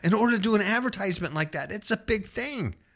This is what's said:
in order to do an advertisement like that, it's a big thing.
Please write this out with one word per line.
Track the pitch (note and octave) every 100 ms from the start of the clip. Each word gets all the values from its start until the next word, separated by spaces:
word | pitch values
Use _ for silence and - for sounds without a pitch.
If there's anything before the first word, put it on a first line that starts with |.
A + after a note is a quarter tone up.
in | E3+
order | G#3+ A#3+ A3+
to |
do | G#3+ G#3+
an |
advertisement | G3 A#3 B3 F#3+ G3 E3+ D#3+
like | D#3 D#3
that, | D3+ -
it's | G#3 -
a | A3
big | - A3 G3
thing. | - C4+ C4 A#2 - _